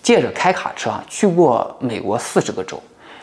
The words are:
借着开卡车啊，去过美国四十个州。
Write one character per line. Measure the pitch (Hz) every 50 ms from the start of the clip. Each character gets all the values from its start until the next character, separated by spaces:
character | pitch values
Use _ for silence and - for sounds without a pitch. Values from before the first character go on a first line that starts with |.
| -
借 | - 233 180
着 | 131 101
开 | - - - 180 185
卡 | - - - -
车 | - - 113
啊， | 107 - -
去 | - - - 214
过 | 196 165 175 170 135 117 110 - - - -
美 | 135 120 110 90
国 | 90 95 107 123
四 | - - - 190
十 | - -
个 | 101 95 90
州。 | - - - - - _ _ - - - -